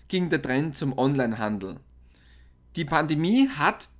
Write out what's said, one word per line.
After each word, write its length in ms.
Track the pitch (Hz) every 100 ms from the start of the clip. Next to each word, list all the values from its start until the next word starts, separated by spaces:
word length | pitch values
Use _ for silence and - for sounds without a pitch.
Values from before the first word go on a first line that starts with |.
| -
ging 240 | 185 175
der 100 | 156
Trend 360 | - 131 160 143
zum 200 | 143 131
Onlinehandel. 840 | 131 139 120 110 107 107 95 95 - - - - - - - _ _ -
Die 80 |
Pandemie 640 | 156 156 151 151 170 240 269
hat 400 | 151 156 226 - -